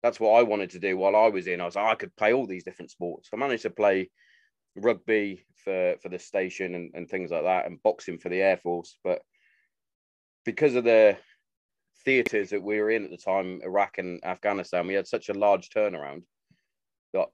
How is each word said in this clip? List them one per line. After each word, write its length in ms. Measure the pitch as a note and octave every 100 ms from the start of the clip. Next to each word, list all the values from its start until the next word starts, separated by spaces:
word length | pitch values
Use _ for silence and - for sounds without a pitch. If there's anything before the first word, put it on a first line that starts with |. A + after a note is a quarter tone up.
that's 180 | A#2+ A2+
what 180 | A2 A2+
I 40 |
wanted 280 | B2 G#2 F#2
to 80 | F2+
do 180 | G2 F#2
while 200 | F#2+ G#2+
I 120 | A2+
was 180 | G2+ F2
in. 140 | F2
I 40 |
was 100 | F2 G2
like, 100 | G#2+
"I 40 |
could 200 | A2+ F#2 _
play 160 | G#2+
all 140 | B2 A2+
these 180 | F#2
different 260 | F2+ - F2
sports." 380 | - F2 D#2 _
I 40 | G#2+
managed 260 | C#3 A#2
to 80 | G#2+
play 400 | F2+ G#2 F#2+ F#2 _ _ _ _ _ _ -
rugby 680 | G#2+ G2+ - A2 G2+ F#2 _ _
for, 320 | - F#2+ F2+ F2
for 60 | F2+
the 80 | F2+
station 560 | - G2+ F#2 - F#2
and, 160 | F2 E2+
and 140 | E2 E2+
things 220 | F#2+ F2
like 140 | E2+
that, 220 | D#2+ F#2 -
and 160 | E2
boxing 360 | A2 A2 - E2
for 100 | F2+
the 120 | F2+
Air 140 | F#2+ F2+
Force. 400 | F2 F2 E2 _
But 200 | F#2 E2+ _ _ _ _ _ _ _ _ _ _ _ _
because 300 | - A2 D3+
of 100 | B2
the 320 | A#2 A2+ G#2+ G2 _ _ _ _ _ _ _ _
theatres 460 | - C3 A#2 A2 G2
that 120 | G#2
we 160 | F#2+ G#2+
were 100 | G#2+
in 140 | A2+
at 60 | F#2+
the 60 | F2
time, 440 | - F#2+ F#2 F2+
Iraq 340 | F#2 F#2+ G2 -
and 240 | F2+ E2+
Afghanistan, 640 | - F#2 G#2 G2 F2+ F2+ F2
we 80 |
had 140 | G2 F#2
such 200 | - -
a 60 |
large 360 | G2+ G#2 G2 -
turnaround 520 | - G#2+ F2 C#2+ D2 - _ _ _ _ _ _ _ _
that 120 | F#2+ -